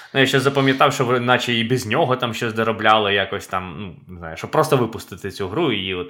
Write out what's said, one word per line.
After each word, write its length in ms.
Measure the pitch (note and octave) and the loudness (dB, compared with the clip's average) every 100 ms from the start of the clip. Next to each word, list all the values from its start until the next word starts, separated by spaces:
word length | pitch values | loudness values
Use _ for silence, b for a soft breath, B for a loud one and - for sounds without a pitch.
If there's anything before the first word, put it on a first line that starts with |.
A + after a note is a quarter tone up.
| B | B
Ну, 60 | C3+ | 2
я 60 | C3 | 4
ще 140 | C3+ | 4
запам'ятав, 540 | C#3 C#3 C3+ C3+ D3 | 2 2 2 4 2
що 120 | C#3 B2 | 2 0
ви 140 | B2 | 2
наче 340 | A#2+ B2 - | 2 2 2
і 100 | A#2 | -2
без 220 | A2+ B2 G#2 | 0 -2 0
нього 280 | B2+ C#3+ B2+ | 0 2 0
там 180 | A#2+ | -2
щось 200 | A2 A#2+ | -4 -4
доробляли, 600 | G#2+ A2+ A2 G#2+ A2 G#2 | 0 -2 2 4 4 4
якось 340 | G2+ F#2+ G2 - | 0 0 -4 -6
там, 280 | F#2 F2+ D#2+ | -6 -6 -10
ну, 340 | G2+ C#2+ - | -12 -14 -18
не 60 | F2 | -14
знаю, 180 | E2 D#2+ | -12 -10
щоб 140 | G#2+ | -2
просто 260 | D3+ D3 C#3 | 0 2 2
випустити 540 | A2+ G2 - G2 G2 | 0 -4 -12 -12 -10
цю 160 | - F#2+ | -8 -6
гру 240 | A#2 E3 | -2 0
і 220 | G#2 F#2+ | -2 -4
от, 140 | F2+ F2 | -6 -8